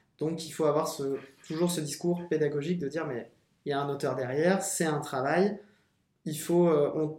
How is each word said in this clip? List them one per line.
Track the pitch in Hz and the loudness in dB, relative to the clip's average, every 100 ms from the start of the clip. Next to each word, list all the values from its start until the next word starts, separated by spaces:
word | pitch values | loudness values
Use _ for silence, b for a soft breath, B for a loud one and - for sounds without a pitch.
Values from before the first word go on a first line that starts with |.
| B _ | B _
Donc, | 151 170 - | -4 -4 -6
il | |
faut | - 156 | 0 2
avoir | 147 156 | 2 0
ce, | - 139 135 - - - | -2 -4 -4 -8 -18 -8
toujours | 160 175 | 0 0
ce | 170 | 0
discours | 147 - 175 175 175 | -4 -4 -2 -2 -2
pédagogique | 156 147 147 156 175 | 0 2 0 -2 -2
de | 139 | -2
dire, | 156 151 | -4 -4
mais | 120 - _ _ _ 143 | -6 -8 _ _ _ -4
il | |
y | |
a | 139 | -2
un | 143 | -2
auteur | 139 139 127 | -2 -2 -2
derrière, | 123 139 170 190 | -2 2 4 2
c'est | - - 165 | 0 -2 0
un | 147 | 0
travail, | - 135 135 165 202 202 B B B B _ _ 165 | -2 -2 2 4 2 0 B B B B _ _ -8
il | 147 | -6
faut, | - 170 175 | 0 4 6
euh, | 151 143 151 | 6 4 2
on, | 151 | -2